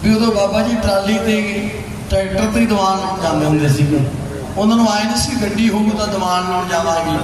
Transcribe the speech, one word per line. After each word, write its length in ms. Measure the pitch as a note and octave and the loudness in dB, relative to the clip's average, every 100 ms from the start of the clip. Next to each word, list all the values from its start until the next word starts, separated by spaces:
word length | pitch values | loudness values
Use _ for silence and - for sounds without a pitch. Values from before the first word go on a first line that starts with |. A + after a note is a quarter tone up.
ਵੀ 100 | G#3+ G#3+ | 2 2
ਉਦੋਂ 160 | A3+ | 2
ਬਾਬਾ 280 | G3+ G3 G#3+ | 2 2 2
ਜੀ 140 | A#3 A#3 | 0 0
ਟਰਾਲੀ 420 | G#3+ F#3+ G3 A3 | 0 0 2 0
ਤੇ, 200 | A3+ G#3+ G#3 G#3 G#3 - - - - | 2 0 0 -4 -4 -6 -10 -10 -2
ਟਰੈਕਟਰ 420 | G3 G3 F#3+ G#3+ | -2 0 -2 0
ਤੇ 60 | A3 | 0
ਹੀ 60 | A#3 | 2
ਦੀਵਾਨ 340 | G#3 F#3+ F#3+ | 2 2 0
ਲਾਉਣ 220 | F#3+ F#3+ | -2 -2
ਜਾਂਦੇ 240 | E3+ D3+ D3+ | -2 0 2
ਹੁੰਦੇ 240 | D3+ C#3+ | 2 2
ਸੀ। 180 | - C#3+ D3+ B2+ - - - - - | 2 2 2 0 -4 -8 -8 -8 0
ਉਹਨਾਂ 180 | G#3+ A#3 | 2 4
ਨੂੰ 140 | A3+ | 4
ਆਏ 120 | G#3 | 2
ਨਹੀਂ 120 | A3+ B3 | 0 -2
ਸੀ 200 | - C4 | -2 -2
ਗੱਡੀ 280 | G#3 G3+ A3+ | -2 0 0
ਹੋਊ 200 | G3+ G#3+ G#3 | 2 0 0
ਤਾਂ 100 | G#3 | -2
ਦੀਵਾਨ 420 | F#3+ F3+ F3+ F3+ | -2 0 -2 0
ਲਾਉਣ 200 | F3+ F3+ | -4 -2
ਜਾਵਾਂਗੇ। 480 | E3+ E3 E3 E3 D#3 | -2 0 -2 -2 -4